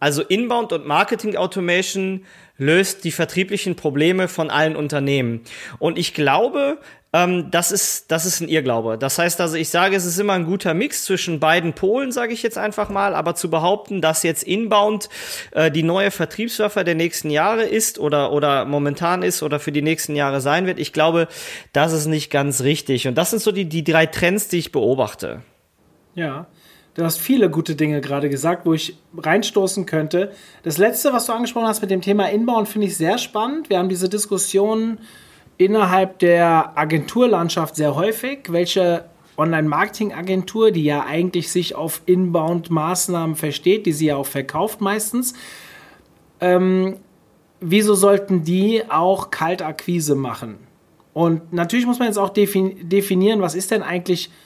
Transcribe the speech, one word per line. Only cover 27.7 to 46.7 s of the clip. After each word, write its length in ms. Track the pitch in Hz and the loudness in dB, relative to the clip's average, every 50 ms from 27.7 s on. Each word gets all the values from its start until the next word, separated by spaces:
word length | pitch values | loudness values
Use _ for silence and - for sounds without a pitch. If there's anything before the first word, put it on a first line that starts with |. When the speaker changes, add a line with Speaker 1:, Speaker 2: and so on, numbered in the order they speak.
| 151 | -2
Speaker 2:
Dinge 280 | 139 156 151 147 143 | -2 0 0 0 -2
gerade 260 | 131 135 139 143 147 143 | -2 -2 -4 -2 -2 -2
gesagt, 380 | 139 127 151 165 180 - - | -2 0 0 0 0 0 2
wo 80 | 165 160 | 0 2
ich 240 | 156 - - - _ _ _ 170 | 2 0 -6 -10 _ _ _ -16
reinstoßen 720 | 170 151 156 175 226 220 - - 208 190 185 - 202 165 | -6 0 2 2 2 2 0 0 0 0 0 -2 -4 -4
könnte. 460 | - 160 156 151 151 170 180 196 202 - - - - - - | -2 -2 -2 -2 0 0 0 -2 -2 -6 -18 -20 -20 -20 -10
Das 140 | - 165 151 | -8 -6 0
Letzte, 380 | 170 202 233 - - - 277 254 | 2 2 2 2 2 0 0 0
was 100 | 226 - | 0 0
du 80 | - | -2
angesprochen 360 | 226 226 240 240 - 233 226 220 | -2 -2 -2 -4 -2 -2 0 0
hast 120 | 214 220 | 0 -2
mit 100 | 214 185 | -2 -2
dem 120 | 196 185 | -2 -2
Thema 280 | - 196 208 208 190 - | 0 0 2 2 2 2
Inbound, 380 | 202 214 233 247 233 220 202 - | 2 0 2 2 2 2 0 0
finde 180 | - 214 202 | -2 -2 -2
ich 120 | 180 - - | -2 0 0
sehr 180 | 160 170 214 | 0 0 2
spannend. 540 | 247 - - - 208 220 254 294 320 302 - | 0 -2 -4 -4 -2 -2 -2 -4 -6 -2 -2
Wir 80 | 196 175 | 0 0
haben 100 | 185 185 | 0 0
diese 220 | 185 175 185 185 | 0 -2 -2 -2
Diskussion 880 | 208 208 - - 202 185 - - 190 196 202 214 220 220 220 226 226 214 - - - - - - - - _ - _ - | -2 -2 -2 -2 -2 -2 -2 0 2 2 2 2 2 0 0 -2 -4 -6 -12 -20 -20 -20 -20 -20 -20 -20 _ -16 _ 2
innerhalb 600 | 185 196 214 214 196 180 185 190 190 190 - - | 4 4 6 4 4 4 4 2 2 2 0 2
der 540 | 185 175 170 170 170 165 165 160 - - - | 4 6 6 6 6 6 4 4 2 2 -2
Agenturlandschaft 960 | 147 156 160 165 156 139 - - 240 247 240 202 170 170 160 - 175 160 - - | -2 0 2 0 0 0 -2 2 2 4 4 4 2 2 0 0 -2 -2 -2 -2
sehr 220 | 156 151 147 135 | 0 0 0 2
häufig. 460 | 151 185 220 220 - 254 262 277 277 - - | 2 0 0 -2 -2 -6 -8 -8 -8 -8 -2
Welche 580 | 165 170 175 170 - 190 180 175 170 170 - - - _ _ _ - | 0 0 0 2 2 2 2 2 2 0 -4 -10 -20 _ _ _ -2
Online-Marketing-Agentur, 1300 | - 180 165 165 156 156 151 147 165 202 208 - - 214 202 - 160 180 190 185 190 185 - - 220 220 220 | 0 0 2 2 2 2 2 2 0 0 -2 -2 -4 -4 -4 -4 -6 -4 -2 -2 -2 -2 -4 0 4 4 4
die 140 | 175 165 147 | 4 4 2
ja 200 | 147 143 143 - | 2 2 0 -2
eigentlich 460 | 127 151 170 180 180 - 175 160 - | -2 0 0 0 0 0 -2 -4 0
sich 240 | - 180 170 - - | -2 -2 -2 -2 -6
auf 280 | - 160 165 - - - | -6 -6 -6 -6 -6 2
Inbound-Maßnahmen 1300 | 185 185 185 185 175 165 165 156 165 175 170 165 170 165 156 151 170 180 180 - - 180 165 165 160 156 | 2 4 4 4 2 2 0 0 2 -2 -2 -2 0 0 0 0 0 -2 -2 -2 -2 -2 -2 -2 -2 -4
versteht, 500 | - 156 151 135 - - 175 208 214 208 | -2 -4 -4 -4 0 2 2 2 4 2
die 80 | 170 | -2
sie 140 | 151 147 160 | 0 2 2
ja 100 | 151 143 | 0 0
auch 100 | 139 139 | 0 -4
verkauft 540 | - - 139 131 - - 160 196 208 - - | -4 -4 -6 -6 -4 -4 -2 -2 -2 -4 -4
meistens, 540 | 202 196 208 214 214 - 240 247 247 247 - - - - - - - - - - - - - _ _ _ _ _ _ _ _ - | -2 -2 -2 -2 -4 -2 -2 -2 -2 -4 -6 -10 -18 -20 -20 -20 -20 -20 -20 -20 -20 -20 -20 _ _ _ _ _ _ _ _ -2
ähm, 580 | 180 180 180 180 185 185 | 2 4 4 4 4 4